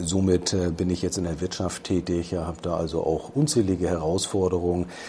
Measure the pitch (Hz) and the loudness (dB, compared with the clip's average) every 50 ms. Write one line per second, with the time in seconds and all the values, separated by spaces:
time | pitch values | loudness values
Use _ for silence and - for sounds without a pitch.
0 | 90 80 90 95 95 95 90 90 - - - 95 90 87 82 85 95 90 90 87 | -4 0 2 2 4 4 4 4 2 2 0 0 0 0 0 0 0 0 0 0
1 | - 90 - 98 87 85 82 78 90 90 - - 98 87 - - - - 101 87 | 0 -2 -2 -2 -2 -4 -2 -4 -4 -6 -4 -2 -4 -4 -4 -6 -4 0 0 0
2 | 85 - 87 85 82 - 92 87 80 85 82 - - 87 85 82 82 80 82 82 | 0 0 0 -2 0 -2 -4 -4 -2 -4 -6 -6 -4 -4 -2 -2 -2 0 0 0
3 | - 80 80 78 - - - 139 151 143 - 123 104 95 95 85 90 85 90 82 | 0 2 0 0 -2 -4 0 0 0 2 4 2 4 4 2 2 2 0 0 0
4 | 78 78 87 95 - - - 101 92 90 90 87 87 87 87 90 87 90 - - | 0 0 0 0 0 0 0 2 2 2 2 2 2 2 2 0 0 -4 -6 -14
5 | - | -14